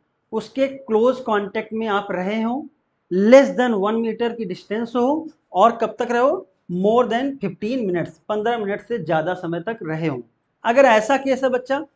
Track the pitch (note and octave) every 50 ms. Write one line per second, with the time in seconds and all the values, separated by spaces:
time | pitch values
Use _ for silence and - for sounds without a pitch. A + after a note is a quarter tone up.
0 | _ _ _ _ _ _ A3 A3 G#3+ - - C4+ C4+ C4+ C4+ - - - A3 G#3+
1 | A#3 B3+ B3+ B3+ - A#3 G#3+ G3+ G3+ G3+ - A3 A3 - G#3+ A3 A3+ A3 G3 G3+
2 | G3+ G3+ F3+ F3+ F3+ G3 G#3+ A3+ A3 A#3 B3 D4+ D#4 - - _ _ _ _ _
3 | _ _ F3 F#3+ G3+ A3+ B3+ C#4 C4+ G3+ F3 G3+ B3 B3 A3 F#3+ F#3+ G#3 A3+ A3+
4 | A#3 A3+ G#3+ A3+ A#3+ A#3 - A3+ A3 F3 F3+ - - - G3+ A3+ A#3 A#3 - B3
5 | A#3+ C4 D4 D#4+ D#4+ D4+ - _ _ _ - F3+ G#3 A#3 A#3 - A3+ G#3+ - -
6 | A#3+ A#3 A#3+ A#3+ B3+ C#4+ F4+ G4 - - _ _ _ - F3 F3+ F#3+ G#3 A#3 B3
7 | A#3+ G3+ A3+ A#3+ C4+ C#4 C#4 - G3+ F#3 - - G#3 A3 C4 C4 A3 F#3+ F3 E3+
8 | E3 - - _ _ - G#3 G#3+ G#3 A#3 A#3+ A3+ G#3 G3 G#3 G3+ - - A#3+ A3
9 | D#3 D#3 E3 D#3+ - F3+ F3+ - - E3 E3 F3 E3+ A3 A#3 - F#3 D#3 D#3 D#3
10 | E3 D3+ C3 B2 - - _ _ _ _ _ _ - A#3 A#3+ C#4 C#4 B3 A3 G#3+
11 | G#3+ - C#4 C4+ C#4 C4+ B3+ B3+ C4+ C4 C4 B3 B3+ - C4+ C#4+ D#4 - _